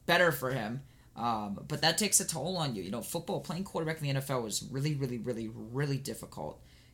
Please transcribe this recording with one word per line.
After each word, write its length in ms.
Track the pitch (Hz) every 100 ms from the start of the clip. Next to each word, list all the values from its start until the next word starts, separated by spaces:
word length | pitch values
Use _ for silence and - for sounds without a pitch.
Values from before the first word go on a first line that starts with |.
| -
better 260 | 175 175
for 180 | - 131
him. 320 | 131 110 139 - - -
Um, 500 | - 117 110 104 98 -
but 140 | 151
that 160 | 156 165
takes 240 | 208 -
a 60 | 180
toll 320 | 160 156 185
on 160 | 147
you. 80 | 107
You 80 | 90
know, 100 | 113
football, 400 | - 170 165 160
playing 240 | - 170
quarterback 320 | 190 180 160 160
in 60 |
the 80 | 143
N 80 | 135
F 120 | 135
L 140 | 131
is 180 | 113 98 -
really, 240 | 135 147
really, 220 | 143 135 120
really, 340 | 110 113 110
really 460 | 117 110 123 147 135
difficult. 680 | 135 110 - - 76 - - - -